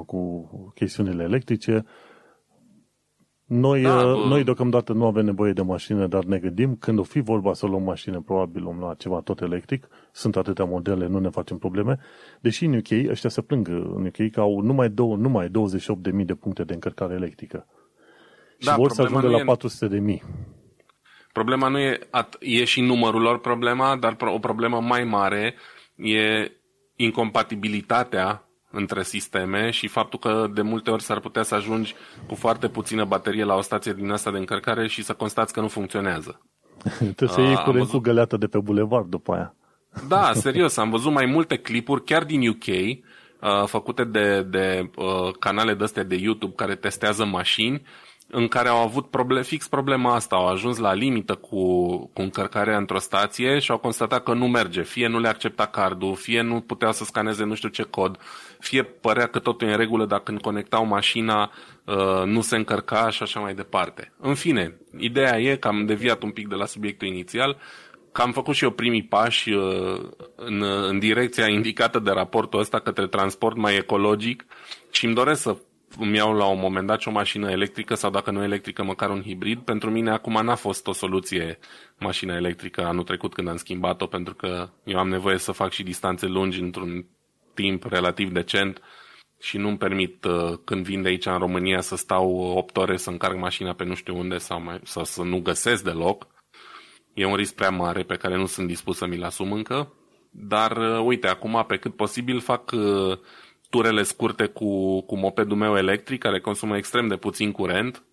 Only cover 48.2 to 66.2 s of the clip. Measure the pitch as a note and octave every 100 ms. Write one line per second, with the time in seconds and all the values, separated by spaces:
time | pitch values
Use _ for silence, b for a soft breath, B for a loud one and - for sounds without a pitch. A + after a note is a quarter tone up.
48.2 | - B2 A#2 B2+ B2 A#2 A2+ B2+ - C3
49.2 | B2+ C3 B2+ - - C#3 C3+ C3 B2 A#2+
50.2 | - F#2 F#2 F#2 A#2 A2+ G#2+ G2 C3 A#2
51.2 | F#2 - - G2+ F#2 F2+ F2 F2+ - -
52.2 | F#2+ F#2+ F#2+ G#2+ G#2 G#2+ G2 F#2 - G2
53.2 | G#2 - B2+ C#3+ - A#2+ A#2+ A2+ A2 B2+
54.2 | B2 A#2+ B2 A#2+ G2 F2 D#2+ - A#2+ A#2
55.2 | A#2 G#2+ A2 - G#2+ - F#2+ F2+ G2 F#2
56.2 | - A#2 A#2 A#2 - G#2+ A2+ A2 G#2+ A2+
57.2 | G#2+ G#2+ G#2+ G#2+ A2 - G#2+ - F#2+ F#2
58.2 | B B B B - C3 B2+ - A#2 A2
59.2 | A#2+ - - A#2 A2 G#2+ A2+ A2+ G#2 G2+
60.2 | - G#2+ A2 G#2 G2+ A2+ A2 G2+ - A#2
61.2 | A2+ G#2+ G#2 B B B - G2+ F#2+ F#2+
62.2 | F#2+ A2 A2 A2+ G#2 G#2 - A2 A2+ G#2+
63.2 | G#2+ G#2+ G#2 G2 G2 G2 F2+ - - _
64.2 | C3+ C#3 E3+ B2 E2+ - _ D#2 A#2 B2+
65.2 | C3+ A#2 B2+ C#3 A#2 G#2 G#2+ G#2 A#2+ A2+